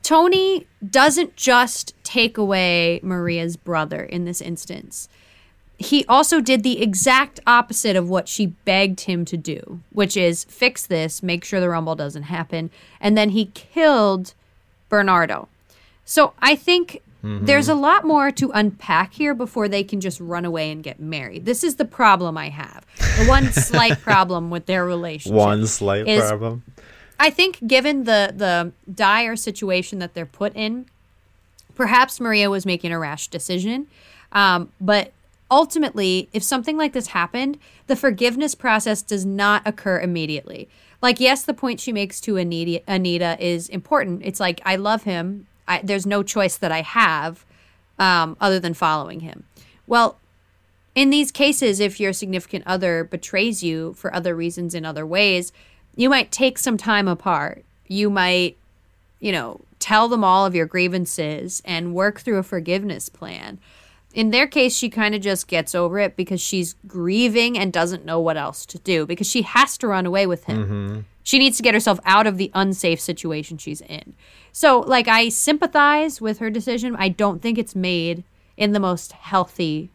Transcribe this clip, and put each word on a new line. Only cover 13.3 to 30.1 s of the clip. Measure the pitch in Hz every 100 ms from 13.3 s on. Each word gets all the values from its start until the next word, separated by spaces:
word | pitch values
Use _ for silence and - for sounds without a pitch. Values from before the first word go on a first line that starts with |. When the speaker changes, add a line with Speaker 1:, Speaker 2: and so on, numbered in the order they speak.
Speaker 1:
he | 202 196 -
killed | - - 320 269 208 190 185 _ _ _ _ _ _
Bernardo. | 208 196 180 165 85 - _ _ _ _ _ -
So | - 294 -
I | 262 285
think | - 359 349 - _ _
Speaker 2:
Mm-hmm. | 107 104 104
Speaker 1:
there's | 285 294
a |
lot | 302 285 392 320
more | 302 277
to | 269 269
unpack | 208 214 196 - 156 190
here | - 294
before | 254 247 - 208
they | 202
can | 196 202
just | 190 -
run | 170 175 175
away | 165 156
and | 156
get | 151 -
married. | 156 156 123 92 180
This | 233
is | 349 269
the |
problem | 226 - 226 190 175 160
I | 147
have. | 147 139 - _ - - -
The | 110
one | - 131
Speaker 2:
<laughs> |
Speaker 1:
slight | - 123 - 233 -
problem | - 202 185 180 170
with | 170 165
their | 185 180
relationship | 175 170 156 - 107
Speaker 2:
One | 104 104 110
slight | - 101 98 110
Speaker 1:
is | 107 107
Speaker 2:
problem. | 107 113 120 - - - - - _
Speaker 1:
I | 302
think | 302 370 359 226
given | 262 269 277
the, | 233 214 196 190
the | 196 175 175 - -
dire | 185 202 214 233 226
situation | - 202 196 185 185 196
that | 175